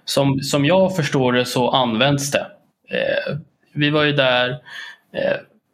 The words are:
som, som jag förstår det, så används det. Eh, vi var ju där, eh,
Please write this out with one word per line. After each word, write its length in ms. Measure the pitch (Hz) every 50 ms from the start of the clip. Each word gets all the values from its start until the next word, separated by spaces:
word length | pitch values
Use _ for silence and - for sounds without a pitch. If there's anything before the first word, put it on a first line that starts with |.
| _
som, 340 | - - 139 139 139 135 135
som 260 | 131 - - 143 139
jag 300 | 147 180 190 190 185 -
förstår 380 | 165 147 143 - 139 127 123 123
det, 120 | 123 123
så 240 | 123 - 131 123 120
används 600 | - 139 127 120 110 107 131 143 143 139 139 -
det. 160 | - 95 - - - - _ _ _ _ _ -
Eh, 480 | - 60 - - - - - - 143 147 - _ _ _ _ _ _
vi 160 | 147 147 147
var 140 | 151 151 151
ju 80 | 147
där, 380 | 143 143 131 127 123 123 123 123 139 139 - - - - - - - - _ _ -
eh, 240 | - - - - - - _ _ _ _ _